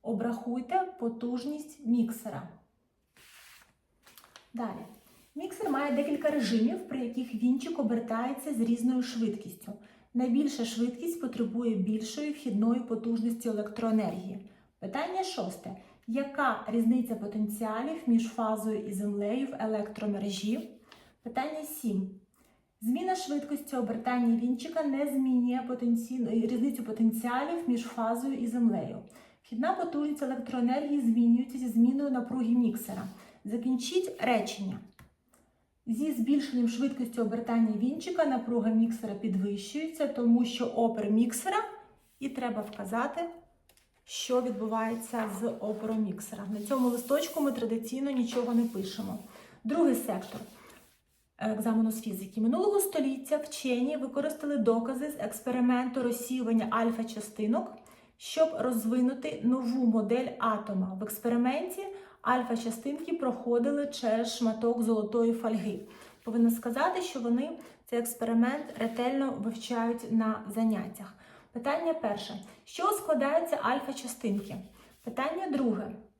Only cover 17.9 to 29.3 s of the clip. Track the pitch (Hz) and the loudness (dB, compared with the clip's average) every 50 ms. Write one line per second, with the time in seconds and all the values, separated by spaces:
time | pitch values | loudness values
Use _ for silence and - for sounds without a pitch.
17.9 | 320 - - 247 233 226 233 - - - 226 220 220 214 214 220 214 202 - 208 | -6 -4 2 4 4 4 4 2 -2 -2 0 0 0 0 0 -2 -2 -2 -4 -4
18.9 | 190 190 208 208 202 202 202 208 226 262 277 269 - - 220 220 220 208 208 214 | -4 -2 -2 -2 -2 0 0 0 0 0 -2 -4 -4 -4 -2 0 0 -2 -2 -4
19.9 | - - 214 208 202 196 196 202 190 - 208 214 233 - - - - - - - | -6 -4 -2 -2 -2 -2 -2 -4 -4 -2 0 0 0 -2 -4 -10 -14 -20 -20 -20
20.9 | - - - - _ _ _ 240 - 262 269 302 311 311 294 - - - - 220 | -20 -20 -20 -20 _ _ _ -6 -4 -4 -4 -4 -4 -6 -8 -8 -10 -4 -2 0
21.9 | 196 190 190 - - - _ _ _ _ _ _ _ _ _ _ _ _ 214 226 | 0 0 -2 -4 -8 -16 _ _ _ _ _ _ _ _ _ _ _ _ -2 -2
22.9 | 254 330 349 381 370 - - 277 294 285 - - 294 - - - 277 254 220 208 | 0 0 0 0 -2 -2 -2 -2 -2 -2 -2 -4 -6 -6 -6 -4 -2 -2 -2 -2
23.9 | 226 226 - 254 247 247 240 233 226 - 240 247 254 233 - 330 - 320 302 285 | -2 -2 0 0 2 2 4 4 4 4 2 0 0 -2 -4 -4 -2 0 0 2
24.9 | 269 277 294 285 262 269 262 262 254 247 240 247 247 247 240 247 254 - 247 233 | 2 0 0 0 2 2 2 4 4 4 4 2 0 0 -2 -4 -4 0 2 2
25.9 | 233 226 - - 254 254 233 - 220 226 - - 254 220 247 285 - - 220 226 | 2 2 0 -4 -2 -2 0 2 2 2 2 2 2 2 2 0 0 -2 -4 -6
26.9 | 214 - 226 220 - - - 240 247 262 285 330 349 339 - 262 240 226 233 - | 0 4 4 4 4 2 -2 0 0 0 0 0 -2 -2 0 0 0 0 -2 -4
27.9 | - 240 220 226 233 240 262 277 269 233 233 226 226 247 233 220 202 175 - - | -4 -2 0 0 0 0 -2 -2 -2 -2 -2 -2 2 4 4 4 4 2 -2 -4
28.9 | - - - - - - - - | -8 -10 -14 -16 -20 -20 -20 -20